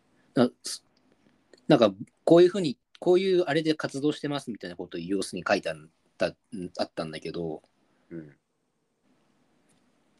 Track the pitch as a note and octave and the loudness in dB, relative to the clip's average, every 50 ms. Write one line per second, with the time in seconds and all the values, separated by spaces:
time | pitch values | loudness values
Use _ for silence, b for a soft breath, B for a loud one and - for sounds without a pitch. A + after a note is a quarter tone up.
0 | _ _ _ _ _ _ - C3+ A#2+ B2 - _ - - - - _ _ _ _ | _ _ _ _ _ _ 2 2 2 2 2 _ -14 -14 -14 -14 _ _ _ _
1 | _ _ _ _ _ _ _ _ _ _ - - _ - D#3+ C3 A#2 G#2 F#2+ G2 | _ _ _ _ _ _ _ _ _ _ -20 -6 _ 4 4 6 6 4 2 -2
2 | - - _ _ _ - E3 E3+ F3+ F3 F3+ G#3 F3+ C#3+ A#2 - _ _ - - | -12 -18 _ _ _ 6 8 8 8 6 4 0 -4 -4 -4 -6 _ _ -16 -4
3 | - E3+ F3+ F3+ F#3+ F#3+ F#3 F3 F3 - C#3 E3 D#3+ D#3+ D#3 - - C#3 - C#3 | 0 2 2 4 4 2 0 0 0 0 -2 0 0 0 -2 -2 -4 -8 -6 -4
4 | C3+ D3+ D3 - - D3 D3 C#3 - - G#2+ - - F2+ F2 - F2+ - - F2 | -4 -4 -4 -4 -6 -6 -6 -6 -8 -10 -12 -12 -12 -14 -12 -12 -12 -12 -10 -10
5 | E2+ F2 G2 F#2+ F#2 - - F#2 - - G#2 F#2+ - E2+ D#2+ D2+ D2+ - _ _ | -6 -4 -4 -4 -4 -6 -8 -6 -2 0 0 0 -2 -4 -8 -10 -14 -20 _ _
6 | _ _ _ - F#2 E2+ E2 _ _ _ - G2 F2+ F2 - - G#2+ - _ - | _ _ _ -4 -4 -4 -4 _ _ _ -12 -12 -12 -8 -8 -8 -8 -8 _ -10
7 | E2 D#2+ D#2 D#2 - E2 D#2+ F2 E2 D#2+ D2+ - _ _ _ _ _ _ _ _ | -10 -10 -10 -12 -10 -10 -8 -8 -8 -8 -10 -12 _ _ _ _ _ _ _ _
8 | _ - E2+ E2 D#2 C#3+ C#3 _ _ _ _ _ _ _ _ _ _ _ _ _ | _ -18 -16 -16 -16 -18 -20 _ _ _ _ _ _ _ _ _ _ _ _ _
9 | _ _ _ _ _ _ _ _ _ _ _ _ _ _ _ _ _ _ _ _ | _ _ _ _ _ _ _ _ _ _ _ _ _ _ _ _ _ _ _ _
10 | _ _ _ _ | _ _ _ _